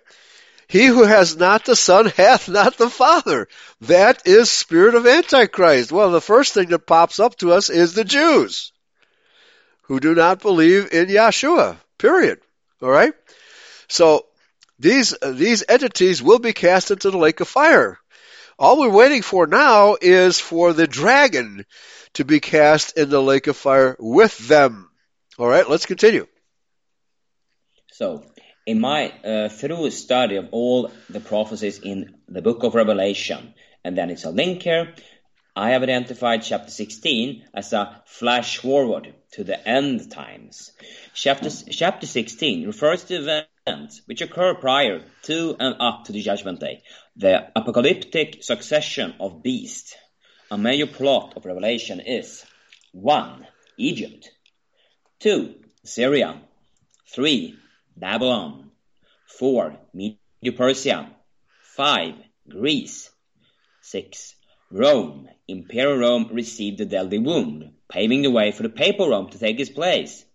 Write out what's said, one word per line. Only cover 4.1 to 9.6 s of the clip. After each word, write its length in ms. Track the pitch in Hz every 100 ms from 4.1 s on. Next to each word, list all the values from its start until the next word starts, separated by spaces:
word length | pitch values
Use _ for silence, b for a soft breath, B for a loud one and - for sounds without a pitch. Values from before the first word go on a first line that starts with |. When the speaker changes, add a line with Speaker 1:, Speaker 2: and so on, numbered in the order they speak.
| - 185
Speaker 1:
is 240 | 202 233
spirit 440 | - - 165 208 233
of 120 | 240
Antichrist. 840 | 254 - 269 202 - 175 135 117
Well, 200 | 175 202
the 100 | 170
first 320 | - 226 285
thing 160 | 208 180
that 160 | 170 -
pops 340 | 165 170 -
up 180 | 233 -
to 160 | 175
us 160 | 175 196
is 240 | 170 175
the 100 | 185
Jews, 680 | 196 277 320 262 104 - - _ _ _ _ _ _ _ _ _